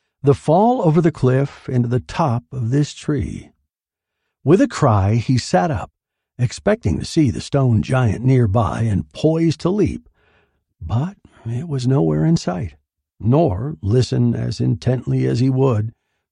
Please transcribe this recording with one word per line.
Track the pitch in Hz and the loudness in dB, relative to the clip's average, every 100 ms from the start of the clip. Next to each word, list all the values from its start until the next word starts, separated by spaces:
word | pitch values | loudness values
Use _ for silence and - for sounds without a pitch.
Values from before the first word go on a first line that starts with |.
| _ _ | _ _
the | 135 | 0
fall | 135 - 170 226 247 | 0 2 2 4 2
over | 175 156 | 2 4
the | 170 | 2
cliff | - 127 131 143 - - | 2 2 2 -2 -6 -4
into | 127 120 | -2 0
the | 123 | -2
top | - - 160 117 - | -4 -2 -2 -2 -6
of | 127 113 | -8 -2
this | 139 147 | -2 -2
tree. | - - 143 - 90 - _ _ _ _ _ _ _ _ _ | -6 -6 -4 -6 -10 -14 _ _ _ _ _ _ _ _ _
With | 131 185 | 2 4
a | 269 | 4
cry, | - 139 104 95 | 2 2 4 2
he | 117 - 127 | 0 0 -2
sat | - 180 175 | 0 0 0
up, | 110 - _ _ _ _ - | -4 -8 _ _ _ _ -6
expecting | 123 - - 226 - - | -6 -4 -4 -2 -2 -4
to | |
see | - - 143 | -2 0 0
the | - | 0
stone | - 139 131 110 | -4 0 2 2
giant | - 131 120 104 | 0 0 0 0
nearby | 127 131 113 113 104 117 | 2 2 2 2 0 -2
and | 117 95 - | -2 -2 -4
poised | - 156 160 165 - | -2 0 2 0 0
to | 165 | -2
leap, | 208 165 60 - _ _ _ _ _ _ _ | 0 0 -2 -12 _ _ _ _ _ _ _
but | 80 110 170 202 - _ | -6 -4 -4 -8 -20 _
it | 113 120 170 | -10 -8 -6
was | 135 123 | -4 0
nowhere | 135 160 151 | 0 2 0
in | 160 165 | 2 0
sight, | - 175 85 - _ _ _ _ | -2 -6 -8 -12 _ _ _ _
nor, | 98 143 165 92 - 78 | 0 2 2 0 -6 -6
listen | 98 123 117 127 120 | 0 0 0 0 0
as | 117 120 117 | 0 -4 -2
intently | 123 117 - 127 127 131 131 | -2 -2 -2 -4 -2 -2 -2
as | 127 | 0
he | 131 | 0
would, | 131 135 110 110 - _ _ _ | 2 2 0 -4 -10 _ _ _